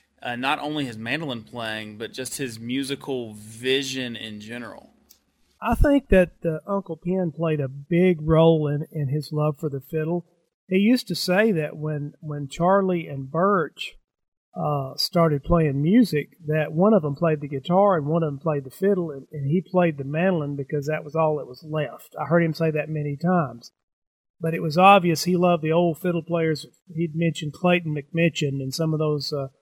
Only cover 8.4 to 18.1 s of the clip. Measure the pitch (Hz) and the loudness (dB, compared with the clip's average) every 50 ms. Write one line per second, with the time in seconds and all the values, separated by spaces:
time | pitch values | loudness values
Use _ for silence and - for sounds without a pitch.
8.4 | 165 165 165 156 151 147 147 147 156 - - 160 143 127 139 151 139 - 156 151 | 8 6 6 4 2 0 -2 -4 -4 -6 -6 -4 -2 -2 -2 -4 -4 -4 -4 -2
9.4 | 151 151 147 - 165 151 135 135 - - - 156 156 160 175 175 - _ _ _ | -2 -2 -2 -4 -6 -6 -6 -6 -10 -6 -6 -4 -2 -2 -4 -4 -6 _ _ _
10.4 | _ _ _ _ _ - 185 190 202 220 254 247 - - 175 - - - 180 190 | _ _ _ _ _ -2 2 2 4 4 4 2 0 -4 -6 -4 -2 0 2 2
11.4 | 220 226 196 160 151 - - 156 151 151 151 147 143 147 - - - 151 147 147 | 4 2 2 0 -2 -4 -6 -8 -6 -6 -4 -4 -6 -8 -10 -12 -12 -10 -8 -8
12.4 | 143 135 - - 170 180 190 202 190 185 180 170 160 160 143 135 135 135 147 160 | -8 -8 -4 0 2 4 4 4 4 2 0 -2 -4 -6 -10 -10 -10 -4 -2 0
13.4 | 180 202 208 185 156 139 _ - - - - - _ _ _ _ _ _ _ _ | 2 4 4 2 0 -2 _ -12 -14 -14 -14 -18 _ _ _ _ _ _ _ _
14.4 | _ _ - 185 165 151 147 143 135 135 135 - - - - 175 165 165 147 139 | _ _ -8 -4 -2 -2 -2 -2 -4 -6 -6 -6 -4 -2 2 2 4 4 2 0
15.4 | - - 175 170 160 147 135 139 147 160 202 247 240 175 160 147 143 - _ _ | 0 2 2 4 4 2 2 2 2 4 6 6 6 6 2 -2 -4 -4 _ _
16.4 | 170 143 151 156 151 - 151 160 185 214 226 190 151 147 143 - 170 165 156 147 | -6 -2 -2 0 0 -2 0 2 4 6 6 4 4 2 -2 0 0 0 0 0
17.4 | 147 139 147 135 - - 175 190 202 202 190 165 143 147 | -4 -6 -8 -6 -2 0 2 4 4 4 4 2 0 0